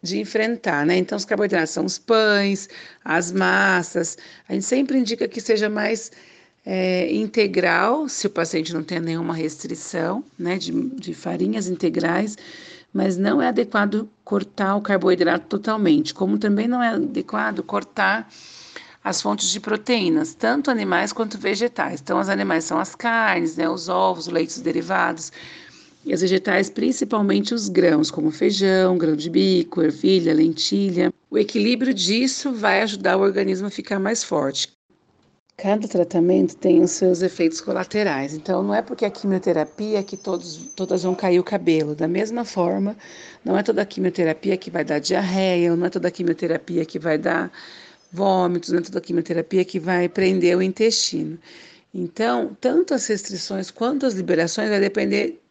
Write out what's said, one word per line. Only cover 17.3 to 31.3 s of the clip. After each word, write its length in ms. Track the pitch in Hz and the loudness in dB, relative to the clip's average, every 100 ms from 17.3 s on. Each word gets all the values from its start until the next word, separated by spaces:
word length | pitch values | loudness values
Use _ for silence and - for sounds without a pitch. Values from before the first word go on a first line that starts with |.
| 214 214 190 | -4 -2 -4
cortar 680 | - 202 196 - 190 214 220 - - - - - - - | -4 -6 -6 0 0 0 -4 -18 -20 -20 -20 -20 -20 -10
as 200 | 202 180 | -6 -4
fontes 260 | 202 208 - | -2 -2 -2
de 100 | 214 | -4
proteínas, 760 | - 214 214 240 180 160 160 | -2 -4 0 0 2 2 0
tanto 360 | - 220 269 277 | -2 0 2 0
animais 400 | 240 196 175 202 | 0 0 0 0
quanto 280 | - 220 196 | -2 -6 -4
vegetais. 640 | 190 202 240 - 143 - | -4 0 -2 -2 -6 -6
Então, 180 | - 185 | -4 -2
os 80 | 190 | 0
animais 360 | 196 202 165 | 0 0 0
são 140 | 165 170 | 0 -2
as 160 | 190 | -4
carnes, 640 | - 233 226 220 180 165 160 | -4 -2 2 2 2 0 -2
né, 100 | 160 | -2
os 220 | 160 165 | -2 -2
ovos, 380 | 180 190 175 165 | 2 2 0 -2
os 60 | |
leites 280 | 165 156 - | -2 -2 -4
derivados, 720 | 160 165 165 190 170 165 - - - - - - - _ | -4 -4 -2 0 0 -2 -10 -16 -20 -20 -20 -20 -20 _
e 80 | 311 | -4
as 80 | 160 | 0
vegetais, 480 | 185 185 190 185 190 | 2 2 2 0 0
principalmente 840 | - 247 262 - 220 202 202 202 | 0 0 0 -2 0 2 2 0
os 160 | 233 202 | -4 0
grãos, 400 | 180 180 151 151 | 2 4 4 0
como 200 | - 156 | 0 -4
feijão, 680 | 156 214 190 196 185 185 185 | 0 0 2 2 4 4 2
grão 180 | 165 151 | 0 0
de 140 | 160 | 0
bico, 500 | 175 190 185 165 - | 2 4 2 0 0
ervilha, 540 | 156 147 - 190 165 | 0 2 4 4 4
lentilha. 760 | 156 160 160 - 202 196 175 180 - _ | 4 4 2 0 0 0 2 0 -2 _